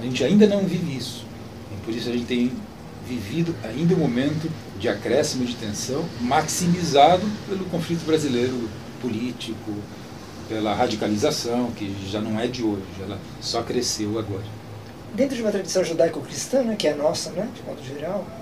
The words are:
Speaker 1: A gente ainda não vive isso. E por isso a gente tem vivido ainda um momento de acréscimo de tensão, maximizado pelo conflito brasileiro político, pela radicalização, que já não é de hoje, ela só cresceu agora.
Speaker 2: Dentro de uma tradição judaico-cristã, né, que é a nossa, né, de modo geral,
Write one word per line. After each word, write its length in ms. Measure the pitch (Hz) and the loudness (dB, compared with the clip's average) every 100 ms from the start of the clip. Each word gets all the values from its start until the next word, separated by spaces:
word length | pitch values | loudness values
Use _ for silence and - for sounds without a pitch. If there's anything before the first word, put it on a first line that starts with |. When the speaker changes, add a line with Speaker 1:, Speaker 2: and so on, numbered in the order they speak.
Speaker 1:
A 20 | |
gente 220 | 123 127 | -2 2
ainda 220 | 135 208 208 | 6 10 8
não 180 | 202 | 8
vive 320 | 180 165 135 127 | 2 0 -2 -4
isso. 280 | - - - - - - - | -6 -8 -12 -12 -12 -14 -12
E 120 | 98 | -10
por 100 | 113 | -6
isso 140 | 117 120 | -4 0
a 40 | |
gente 140 | 120 117 | -2 0
tem 260 | 123 123 107 - - - - - | 2 2 0 -10 -14 -14 -12 -8
vivido 480 | 123 98 156 165 - | -6 -4 0 0 0
ainda 320 | 113 123 170 | -4 0 4
um 40 | 165 | 4
momento 520 | 139 117 147 156 160 - - - | 4 2 2 0 -4 -6 -10 -4
de 100 | 113 | -2
acréscimo 560 | 104 117 127 - 127 | 0 2 2 2 0
de 100 | 123 | -2
tensão, 500 | 113 107 104 - 139 170 - | -2 -6 -6 -4 -2 -4 -2
maximizado 1040 | 123 151 156 - 175 175 160 139 151 185 214 - - | 2 4 4 0 2 2 4 8 8 8 2 -4 -4
pelo 160 | 190 180 | -4 -2
conflito 380 | 170 165 165 | -4 -2 -2
brasileiro 640 | 156 156 143 120 127 127 110 98 - - | 2 2 4 2 2 0 -4 -8 -12 -6
político, 720 | 127 107 123 123 117 110 110 104 104 - - - - - - | -4 -2 -4 -6 -8 -8 -6 -8 -8 -12 -14 -14 -14 -12 -6
pela 260 | 110 107 | -2 0
radicalização, 960 | 104 123 107 107 104 147 - 117 120 123 | 2 2 2 0 2 2 0 0 0 0
que 240 | - 101 98 98 | -2 -6 -6 -4
já 120 | 104 | -4
não 180 | 107 107 | -2 0
é 80 | 123 | -2
de 160 | 127 | 0
hoje, 200 | 110 98 92 90 | 0 0 -6 -10
ela 180 | 95 98 - - | -8 -8 -10 -10
só 220 | - 139 | -4 -2
cresceu 560 | - 127 120 - 104 110 | 0 -2 0 -2 -2 -2
agora. 260 | 107 98 - - - - - - - | -2 -6 -6 -12 -14 -14 -14 -14 -10
Speaker 2:
Dentro 220 | 202 269 240 | 0 0 2
de 60 | |
uma 80 | 214 | 0
tradição 340 | 196 170 185 | 0 0 0
judaico-cristã, 800 | 165 165 165 160 127 - - 262 | 2 4 4 2 -8 -8 0 2
né, 140 | 226 214 | 2 2
que 120 | 151 | 2
é 40 | |
a 40 | 143 | 4
nossa, 340 | 151 170 156 | 2 0 -4
né, 180 | 160 233 | -4 -6
de 80 | - | -6
modo 200 | - - | -10 -10
geral, 440 | 127 143 160 - - - | -10 -8 -4 -4 -6 -10